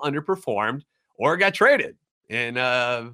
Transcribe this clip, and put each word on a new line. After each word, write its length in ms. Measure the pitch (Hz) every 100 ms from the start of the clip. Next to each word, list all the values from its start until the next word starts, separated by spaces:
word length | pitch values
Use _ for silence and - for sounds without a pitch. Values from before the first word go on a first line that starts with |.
underperformed 760 | 147 143 151 190 - 104 107 135 - _ _ -
or 200 | 135 180
got 160 | 196
traded 440 | - 247 285 - - _ _ -
in, 280 | 117 120 123
uh, 540 | 127 123 123 120 117